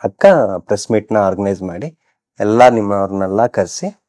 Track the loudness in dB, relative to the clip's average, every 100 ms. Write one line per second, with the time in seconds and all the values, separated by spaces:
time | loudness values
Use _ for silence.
0 | -10 2 4 4 0 -4 -6 -6 -2 -4
1 | 0 0 0 0 -4 -4 -8 -10 -12 -14
2 | _ _ _ _ -2 6 6 4 0 -2
3 | -2 -4 -4 -2 -2 -2 -4 -6 -12 -12